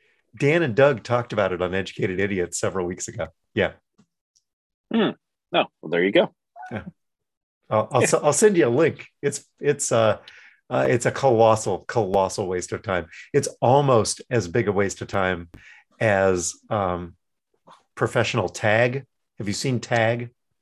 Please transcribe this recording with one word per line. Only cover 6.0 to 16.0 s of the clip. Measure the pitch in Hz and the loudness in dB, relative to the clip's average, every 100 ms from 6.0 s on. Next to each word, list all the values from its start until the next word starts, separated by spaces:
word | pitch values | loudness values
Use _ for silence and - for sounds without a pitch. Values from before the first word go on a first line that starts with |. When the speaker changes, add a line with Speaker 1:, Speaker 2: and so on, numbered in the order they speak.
Speaker 2:
you | 95 | 2
go. | 165 202 _ _ - - | 4 2 _ _ -20 -12
Speaker 1:
Yeah. | 107 87 - _ _ _ _ _ _ - | -12 -12 -20 _ _ _ _ _ _ -4
I'll, | 107 110 | -2 0
I'll, | - | 2
s-, | - | 2
I'll | 156 147 | 2 2
send | 143 214 175 | 4 4 6
you | 127 | 4
a | |
link. | 127 151 - - _ | 4 2 0 -12 _
It's, | 139 - - - | -6 -6 -12 -6
it's, | 143 143 - | -2 -2 0
uh, | 117 110 104 - - - _ - | 2 2 0 -6 -20 -20 _ -6
uh, | 127 131 | -2 0
it's | 123 131 | 2 0
a | |
colossal, | - 135 110 113 110 110 90 - | 0 2 6 6 4 0 -6 -4
colossal | 120 95 98 95 - 92 | -2 0 0 0 -2 -4
waste | 90 - | -4 -6
of | 95 | -8
time. | 101 90 82 - - | -4 -4 -6 -12 -4
It's | 143 - - | -2 -2 0
almost | 120 139 139 117 98 - - | 2 4 4 2 2 -4 -4
as | 120 85 | -4 -2
big | 120 101 | -2 0
a | |
waste | 98 98 - | 0 -2 -4
of | - | -6
time | 101 92 87 85 - - - _ - | -2 -2 -2 -8 -20 -20 -20 _ -4